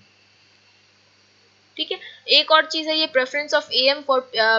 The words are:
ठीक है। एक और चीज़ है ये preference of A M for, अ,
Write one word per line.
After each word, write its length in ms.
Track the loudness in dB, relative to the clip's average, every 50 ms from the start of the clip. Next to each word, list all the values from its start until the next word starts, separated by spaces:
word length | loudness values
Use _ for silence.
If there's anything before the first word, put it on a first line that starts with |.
| _ _ _ _ _ _ _ _ _ _ _ _ _ _ _ _ _ _ _ _ _ _ _ _ _ _ _ _ _ _ _ _ _ _ _
ठीक 140 | -12 -8 -8
है। 80 | -8 -10 -12 -18 -20 -18 _ 2
एक 220 | 2 2 4 4
और 140 | 4 2 2
चीज़ 220 | 0 -4 -6 -4 -2
है 80 | -2
ये 100 | -2 -2 0
preference 440 | 0 -2 -2 0 -4 -6 -4 -2 -2
of 140 | -2 -2 -2 -2
A 100 | 0 2 2
M 100 | 0 0 -2
for, 160 | -2 0 -2 -2 -2 -2
अ, 100 | 0 2 2 2